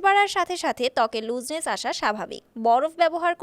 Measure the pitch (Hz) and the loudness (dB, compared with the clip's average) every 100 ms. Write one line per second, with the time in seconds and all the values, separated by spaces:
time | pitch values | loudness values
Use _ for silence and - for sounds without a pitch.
0 | 392 403 403 392 349 349 311 233 247 - | 4 4 2 0 -2 -2 -4 -2 -2 0
1 | 226 226 220 247 240 311 311 208 247 254 | 0 -2 -6 -6 -6 -6 -4 -4 -4 -2
2 | 254 214 - - _ 233 226 240 311 320 | -2 -2 -6 -12 _ -2 4 4 2 2
3 | 330 330 339 349 | 2 2 -2 0